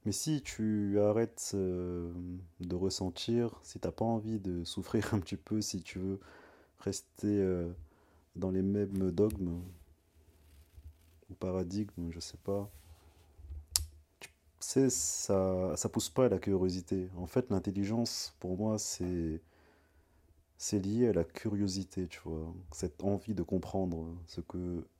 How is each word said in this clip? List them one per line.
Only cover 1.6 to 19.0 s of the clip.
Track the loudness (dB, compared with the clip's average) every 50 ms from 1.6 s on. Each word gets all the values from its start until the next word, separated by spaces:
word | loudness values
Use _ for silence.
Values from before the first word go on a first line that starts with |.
| 0 0 0 -2 -2 -4 -4 -4 -4 -6 -6 -8 -8 -8 -8 -10 -12 -14 _ _
de | -6 -4 -2
ressentir, | 0 0 0 0 0 -2 -4 -4 -4 -2 0 2 2 2 0 -2 -6
si | -18 -14 -14 -6
t'as | -6 -6
pas | -2 0 0
envie | 0 0 0 -2 -2 -4 -2
de | -2 -2 -4 -2 -4
souffrir | -4 -6 -6 -6 0 0 0 2 2 0
<laughs> |
un | 0
petit | 0 -2 -6 -8
peu, | -6 -2 -2 -2
si | -2 -2 -4 -6 -8
tu | -6 -8 -4
veux | -4 -4 -4 -4 -8 -14 -20 -20 -20 -20 -20 -20 -20 _ _ _
rester, | -4 -4 -4 -4 -8 _ _ -2 2 4
euh, | 4 6 6 4 4 2 0 -2 -4 -8 -14 -18 -20 _ _ _ _ -20 _ _ _
dans | -2 -2 0
les | 2 4
mêmes | 4 4 4 2 2 0 0 0 2 2
dogmes | 4 6 4 4 4 0 -2 -2 -2 -4 -6 -10 -14 -18 -20 _ -20 _ _ _ _ -20 -20 _ _ -20 _ -20 -20 -20 -20 _ _ -20 -20 -20 -20 _ _ _ -20 -20 -18 _
ou | -10
paradigmes, | -6 -4 0 0 0 0 0 -2 -2 -2 -4 -4 -8 -6 -6
je | -6 -8
sais | -10 -12 -14 -10
pas, | _ -4 -2 -2 -4 -6 -12 -20 -20 -20 -20 -20 -20 -20 _ -20 -20 _ -20 -20 -14 -14 -12 -14 -14 _ 0 0 0 0 -10 -20 _ _ _ _
tu | -18 -18 _ _ _ _ _ _
sais, | -8 0 4 4 6 6
ça, | 4 2 -2 -2 -2 -2 0 2 4 4 4 4 2 2 2 0 0
ça | 0 -2 0
pousse | 0 0 -2 -2
pas | 4 6 6
à | 6
la | 6 4
curiosité. | 2 2 2 4 4 2 2 0 -2 -2 -2 -2 -2 -4 -6 -8
En | -8 -2
fait, | 0 0 0 2
l'intelligence, | 0 0 0 0 -2 0 0 0 0 0 0 -2 -2 -6 -8 -8 -10 _
pour | -6 -4 -2 0
moi, | 0 0 0 0
c'est, | -2 -4 -4 -4